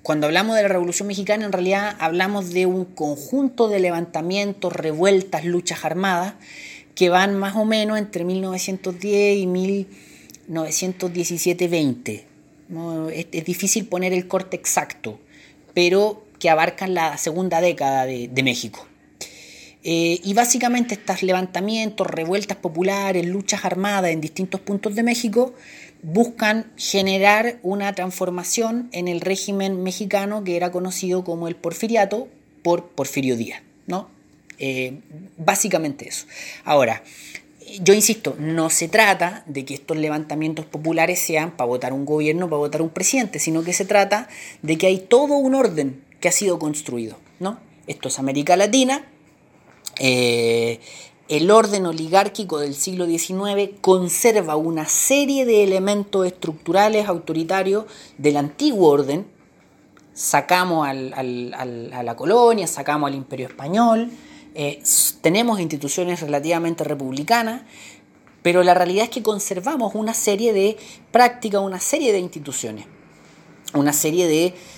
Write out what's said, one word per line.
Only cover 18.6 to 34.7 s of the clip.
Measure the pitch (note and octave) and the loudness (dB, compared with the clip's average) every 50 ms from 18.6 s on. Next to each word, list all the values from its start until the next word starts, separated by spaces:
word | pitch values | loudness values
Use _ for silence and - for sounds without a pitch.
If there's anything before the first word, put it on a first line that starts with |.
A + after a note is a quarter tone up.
| - A2 - - - - _ _ _ _ _ - - - - - - - - - - - - _ - | -6 -10 -12 -16 -20 -20 _ _ _ _ _ -18 -18 -18 -18 -20 -20 -20 -20 -20 -20 -20 -20 _ -4
Eh, | E3 E3 E3 E3+ E3+ E3+ F3 - | -2 0 2 2 2 0 0 -2
y | G3 G3+ | 0 2
básicamente | A3+ A#3+ A#3+ - B3 B3 A#3+ A#3+ B3 A#3 A#3 G#3 | 2 4 4 2 2 2 0 2 0 0 -2 -4
estos | G3 - - F#3 F#3 - | -8 -4 -6 -4 -2 0
levantamientos, | F#3 F#3 F#3 F#3 F3+ - F3 F#3+ G#3 A3 A3+ A3 G#3+ G#3+ - F#3+ | 0 2 0 0 -2 -4 -4 -4 -2 -2 -2 -2 -4 -2 -2 -4
revueltas | - D#3+ F3 D#3+ D#3+ F#3 G#3 G3+ - G3 | -2 -2 -4 -2 -2 -2 -2 -2 -4 -8
populares, | - - F3+ D#3 E3 F3+ F#3+ G3 G3 G3 G3 F#3+ F3+ E3+ | -6 -6 -6 -2 0 0 0 0 0 -2 0 0 0 0
luchas | F3 F#3 G3+ G3 - G#3 G3+ - | -2 -4 -4 -4 -4 -4 -2 -2
armadas | F#3 F3 F3+ G3 G#3 G3+ G3 F#3 E3+ | -2 -2 -2 -2 0 0 0 0 0
en | D#3+ D#3+ | 0 -2
distintos | D3+ D#3 - - F#3+ F#3 - F#3+ | -4 -6 -6 -6 -8 -6 -6 -8
puntos | - - G3+ G3 - G#3+ G3+ | -6 -4 -4 -4 -4 -4 -2
de | A3 A#3 | -2 0
México | A#3+ A#3+ A#3 - A3+ G3 A#3+ B3+ C4 - - - - - - - - - _ | 0 0 0 -2 0 0 0 0 0 -2 -12 -20 -20 -20 -20 -20 -20 -20 _
buscan | - D#3+ D#3+ G#3 A#3+ A#3+ - - A3 G#3+ G#3+ A3+ A3 - - | -10 -2 2 2 2 2 2 -2 0 0 0 0 -4 -8 -12
generar | - - - - G3 G3 G3 F#3+ F#3+ G3 G3+ G#3 G#3+ A#3 A#3+ A#3 - - | -12 -8 -2 0 0 0 2 2 4 6 6 6 6 2 0 -4 -4 -6
una | F3+ G3 G3+ G3+ G3+ G3 | -4 -4 -2 -2 -4 -4
transformación | F#3 F3+ F#3 F3+ - F#3 F3+ F3+ F3+ F3 - - A#3+ A3+ A3+ A3+ A#3+ A#3+ A#3+ - | -4 -6 -6 -4 -4 -4 -4 -4 -6 -6 -4 -2 -2 -2 -2 -2 -4 -6 -6 -8
en | F3 F3 F3+ | -6 -4 -4
el | F3 E3+ | -4 -4
régimen | - F#3 G3 G3 - - G3 G3 G3 G3 F#3+ F#3 F#3 | -2 -4 -4 -4 -4 -4 -4 -2 -2 -2 -2 -2 -4
mexicano | F#3 F3+ - G#3+ F#3+ - G3 G3 G3+ G#3+ G#3+ G3+ | -4 -4 -6 -6 -2 -2 -2 -2 -2 -4 -6 -4
que | F3+ F3 | -2 -2
era | E3+ F3 F3 | -2 -2 -2
conocido | F3 F3+ F3+ F#3 F3+ - - F3+ F3+ F#3 F3+ | -2 -4 -6 -4 -6 -4 -2 -2 -2 -2 -2
como | F3 E3+ E3 E3+ E3+ | -4 -6 -6 -6 -8
el | E3+ | -8
porfiriato | - - E3+ E3+ - - A3 A#3 A3 G3+ G3 G3+ A3 C4 - - _ _ _ _ _ - | -6 -8 -8 -6 -4 -4 0 2 2 2 2 0 -6 -8 -10 -16 _ _ _ _ _ 0
por | E3+ E3+ F3 E3+ - | 2 2 2 0 -6
Porfirio | - - C3+ - - C#3+ C3 B2+ B2 | -6 -6 -6 -4 -2 -2 0 0 0
Díaz, | A#2 A2+ - - - - _ _ _ - | -2 -2 -8 -10 -16 -18 _ _ _ -10
¿no? | - - F#3+ G#3 - _ _ _ _ _ _ _ - - - | -8 -8 -8 -8 -10 _ _ _ _ _ _ _ -20 -14 -8
Eh, | C#3+ C3+ | -6 -6